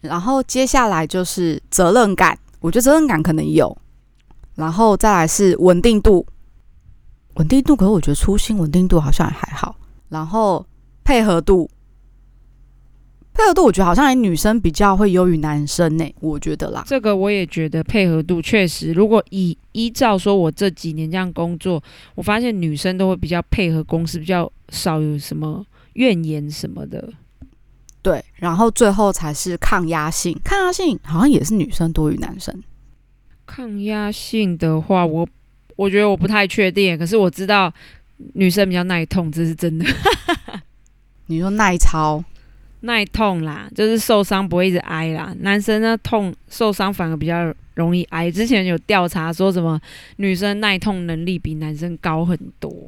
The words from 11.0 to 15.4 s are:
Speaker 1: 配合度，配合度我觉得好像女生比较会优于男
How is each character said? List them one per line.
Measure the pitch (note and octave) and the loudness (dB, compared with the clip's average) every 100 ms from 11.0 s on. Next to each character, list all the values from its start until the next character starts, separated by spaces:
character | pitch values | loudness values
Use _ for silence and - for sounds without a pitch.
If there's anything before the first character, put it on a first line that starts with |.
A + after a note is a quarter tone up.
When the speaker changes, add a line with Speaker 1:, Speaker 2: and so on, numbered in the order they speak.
Speaker 1:
配 | - B3 | 2 4
合 | G#3+ E3+ | 4 2
度， | E3 F#3 D#3 _ _ _ _ _ _ _ - _ - _ _ - - _ - | 4 2 2 _ _ _ _ _ _ _ -20 _ -20 _ _ -20 -20 _ -8
配 | - | 2
合 | A4 | 4
度 | E4+ | 6
我 | D#4 | 4
觉 | F#3 | 4
得 | |
好 | F#3 | 2
像 | F3+ C#4+ B3+ | 4 4 4
女 | G#3+ D#3+ | 2 2
生 | G#3+ A3+ | 0 2
比 | E3+ | 0
较 | D3+ G3+ G3 | 2 2 4
会 | G#3 | 2
优 | F3+ F3+ | 4 2
于 | |
男 | E3 | 2